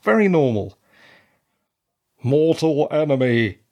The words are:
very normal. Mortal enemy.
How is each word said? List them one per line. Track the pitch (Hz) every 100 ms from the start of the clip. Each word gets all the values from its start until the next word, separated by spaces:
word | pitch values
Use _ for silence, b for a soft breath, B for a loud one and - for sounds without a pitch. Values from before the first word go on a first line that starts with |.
very | 214 220 196
normal. | 170 135 107 95 - b b b b b b b _ _ _ _ _ _ _
Mortal | 123 143 160 160 160 143 156
enemy. | 151 156 131 127 117 107 95 _